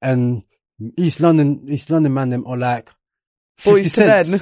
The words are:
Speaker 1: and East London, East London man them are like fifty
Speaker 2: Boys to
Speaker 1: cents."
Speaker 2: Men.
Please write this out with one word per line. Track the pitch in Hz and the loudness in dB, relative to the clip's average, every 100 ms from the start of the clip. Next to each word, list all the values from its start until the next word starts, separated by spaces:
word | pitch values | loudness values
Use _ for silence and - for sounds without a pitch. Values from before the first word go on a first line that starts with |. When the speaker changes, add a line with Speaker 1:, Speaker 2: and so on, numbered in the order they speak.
Speaker 1:
and | 131 127 123 120 - _ _ - 110 - | -2 0 0 -4 -8 _ _ -18 -12 -4
East | 175 - | -2 0
London, | 170 160 143 135 131 | 2 2 2 -2 -6
East | 143 - | -8 -2
London | 160 147 | 0 0
man | 135 127 | 0 -4
them | 123 - | -6 -6
are | 127 | -6
like | 123 120 - _ _ _ _ _ _ - | -4 -4 -8 _ _ _ _ _ _ -4
fifty | 202 202 | 2 2
Speaker 2:
Boys | |
to | 190 | 2
Speaker 1:
cents." | - 214 208 165 | 2 4 4 2
Speaker 2:
Men. | 190 | -2